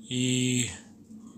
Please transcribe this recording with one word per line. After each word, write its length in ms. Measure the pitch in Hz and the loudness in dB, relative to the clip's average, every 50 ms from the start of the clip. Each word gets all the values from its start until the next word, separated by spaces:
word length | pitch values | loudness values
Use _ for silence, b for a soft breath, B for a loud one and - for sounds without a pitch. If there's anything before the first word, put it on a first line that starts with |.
| - - | -8 -4
І 560 | 127 123 127 127 127 127 127 127 123 123 117 95 85 B B B B - - - - - - - - | 0 2 4 4 4 4 4 4 4 2 2 0 -4 B B B B -20 -20 -18 -16 -16 -16 -16 -16